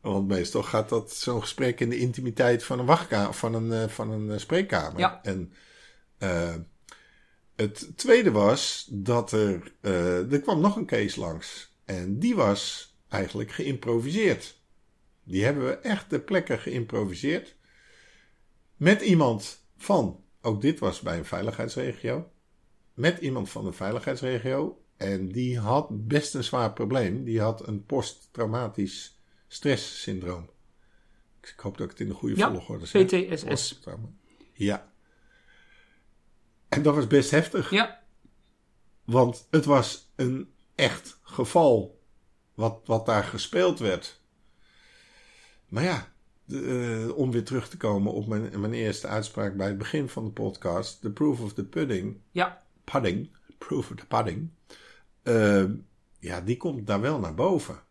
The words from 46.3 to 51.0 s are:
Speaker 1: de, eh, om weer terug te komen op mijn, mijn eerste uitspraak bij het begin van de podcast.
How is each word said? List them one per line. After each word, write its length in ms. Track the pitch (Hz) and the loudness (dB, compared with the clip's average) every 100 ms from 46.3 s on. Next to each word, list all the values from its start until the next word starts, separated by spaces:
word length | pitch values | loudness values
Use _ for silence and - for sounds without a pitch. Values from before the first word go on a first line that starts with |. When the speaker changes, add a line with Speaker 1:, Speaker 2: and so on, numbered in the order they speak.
| _ | _
Speaker 1:
de, 600 | - 135 131 123 120 113 113 | -10 -6 -2 -2 -2 -2 -4
eh, 80 | - | -2
om 140 | 131 | 0
weer 140 | 117 | 0
terug 240 | 107 131 - | -2 -6 -6
te 80 | - | -4
komen 360 | 110 101 101 | 0 2 2
op 140 | 107 107 | 0 -2
mijn, 340 | 107 113 101 | -4 -4 -4
mijn 120 | 107 | -4
eerste 320 | 117 110 98 - | -2 -2 -2 -4
uitspraak 500 | 107 107 - 104 98 | -4 -4 -4 -4 -2
bij 100 | 98 | -2
het 120 | 101 | -2
begin 300 | 110 156 135 | -4 -4 -4
van 160 | - | -6
de 60 | 110 | -8
podcast. 720 | 110 107 - 92 87 95 - | -4 -6 -4 -4 -2 -4 -8